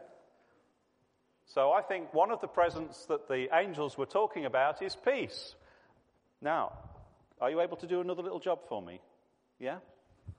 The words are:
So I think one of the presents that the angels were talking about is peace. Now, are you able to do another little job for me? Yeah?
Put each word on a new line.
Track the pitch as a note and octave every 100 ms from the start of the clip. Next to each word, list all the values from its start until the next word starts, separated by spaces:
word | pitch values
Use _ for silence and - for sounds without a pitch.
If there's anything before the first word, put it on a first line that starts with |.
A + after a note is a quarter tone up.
| - - _ _ _ _ _ _ _ _ _ _ _ _ _
So | C#3 C#3
I | F#3+
think | G3+ F#3+ D#3
one | D#3 G#3
of | A#3
the | F#3+
presents | - F3 D#3 D#3 - -
that | D3 -
the | C3 B2+
angels | E3 G3+ D3 D3 C#3
were | C3+
talking | G3+ G#3+ F3+ C3+
about | B2+ C#3+ D3+
is | G3 -
peace. | A#3+ C4+ C3 - - - _ _ _ _ _ _ _ _
Now, | D3 D#3+ G2 - - - - _ _ -
are | B2+
you | D#3+
able | F3 F3
to | E3+
do | F3+
another | F3+ F3
little | F3+ F3+
job | F#3 E3+ -
for | G#2+
me? | F2 F2+ - _ _ _ _ -
Yeah? | B2+ F3+ - _ _ _ -